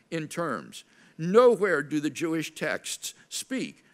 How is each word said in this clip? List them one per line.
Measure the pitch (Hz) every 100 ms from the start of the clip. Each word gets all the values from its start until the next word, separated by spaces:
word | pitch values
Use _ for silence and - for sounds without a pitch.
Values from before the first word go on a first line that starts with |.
| _
in | 165 151
terms. | - 165 107 64 - - _ - -
Nowhere | 165 208 247 196 196 151
do | 147 151
the | 147
Jewish | 131 165 160 156 -
texts | 156 95 - - - - -
speak | - - 262 127 - _